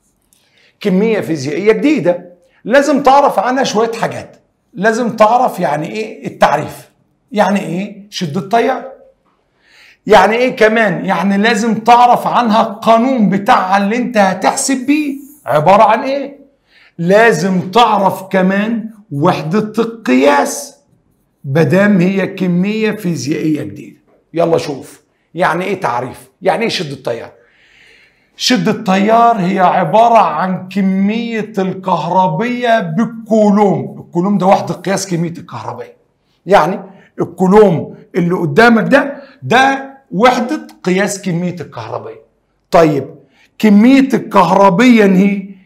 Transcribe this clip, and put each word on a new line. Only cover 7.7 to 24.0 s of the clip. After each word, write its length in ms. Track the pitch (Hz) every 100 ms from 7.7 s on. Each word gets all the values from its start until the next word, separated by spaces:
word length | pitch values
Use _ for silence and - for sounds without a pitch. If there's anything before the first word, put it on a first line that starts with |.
| 165 208 208 -
شدة 400 | - 175 156 -
تيار، 420 | 233 254 254 - - _ _ _ _ _ _ _ _ _ _ -
يعني 280 | 202 190 226
ايه 200 | 254 -
كمان، 500 | 214 226 214 160 170
يعني 320 | 180 190 196
لازم 380 | 220 226 233 220
تعرف 520 | 226 240 247 226 180
عنها 340 | 180 240 220
القانون 680 | 220 - 214 226 254 262 196
بتاعها 480 | 190 196 214 185 196
اللي 200 | 202 233
انت 200 | 240 214
هتحسب 680 | 196 185 262 - - 269 254
بيه 320 | 302 294 269 - - -
عبارة 380 | 143 147 202
عن 200 | 214 233
ايه. 360 | 269 277 269 - _ _ _ _ _ -
لازم 720 | 170 202 233 175 185 185 185
تعرف 520 | 226 233 208 190 180
كمان 640 | - 190 185 196 214 233 - - -
وحدة 600 | 139 160 143 156 208 214 -
القياس 960 | - - - 254 285 294 - - - - _ _ _ _ _ _ 143
مادام 560 | 139 156 175 208 202
هي 260 | 180 196 185
كمية 640 | - 185 175 190 220 214
فيزيائية 720 | 208 175 156 123 160 165 147
جديدة. 340 | 110 101 - -